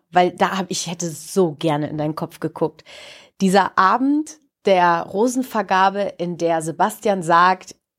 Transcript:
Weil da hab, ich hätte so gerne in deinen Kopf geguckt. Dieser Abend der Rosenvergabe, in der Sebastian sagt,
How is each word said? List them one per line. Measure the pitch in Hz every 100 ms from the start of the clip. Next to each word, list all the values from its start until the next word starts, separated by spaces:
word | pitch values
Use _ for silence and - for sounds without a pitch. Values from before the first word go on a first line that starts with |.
| _
Weil | 175 180
da | - 202 190
hab, | 185
ich | 190 -
hätte | 175 170
so | 151 - 196 175
gerne | 143 165 147 151
in | 151
deinen | 151 156
Kopf | 160 -
geguckt. | 160 - 156 - - - - - - -
Dieser | 196 196 180 -
Abend | 190 233 269 294 311 - _ _
der | - 185 175 170
Rosenvergabe, | - 196 254 247 254 220 196 190 190 196 196 -
in | 175 160
der | 165 165
Sebastian | 160 156 196 214 220 190
sagt, | 160 170 180 185 - - _